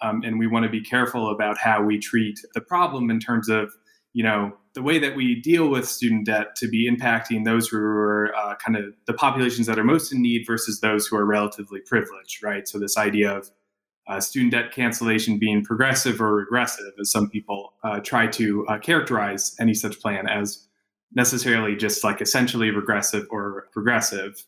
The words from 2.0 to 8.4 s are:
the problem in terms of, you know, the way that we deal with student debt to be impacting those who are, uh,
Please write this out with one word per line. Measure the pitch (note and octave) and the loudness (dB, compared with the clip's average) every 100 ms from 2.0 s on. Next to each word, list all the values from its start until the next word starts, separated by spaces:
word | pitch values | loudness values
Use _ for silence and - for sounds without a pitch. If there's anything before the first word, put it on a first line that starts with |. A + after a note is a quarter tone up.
| - A#2 G#2+ G#2 - | 0 0 0 -4 -10
the | A#2 | -10
problem | - F3+ F3 C3+ A#2+ | -2 0 2 0 0
in | A2+ | 0
terms | A2 A#2 G#2 | 0 0 2
of, | A2 G#2 - _ _ _ | 0 0 -8 _ _ _
you | A#2 | 0
know, | A2+ G#2 G2+ - _ | 2 2 0 -6 _
the | C3+ | -4
way | C3+ D#3+ | 0 2
that | C#3 C#3 | 2 0
we | B2+ A#2+ | 0 0
deal | D3+ E3+ D3+ | 2 4 4
with | C3 B2 | 2 -2
student | - A#2+ A2 G#2 | 0 2 2 2
debt | G#2+ G#2+ - | 0 -2 -4
to | A2+ | -2
be | A2 A#2+ | 2 2
impacting | A#2 B2 A2+ - A2 A2 | 2 2 0 0 -2 2
those | A2+ A2+ | 2 2
who | A2 | 0
are, | G#2+ G#2+ G#2 G#2 G#2+ | 0 2 2 2 0
uh, | G#2+ | -2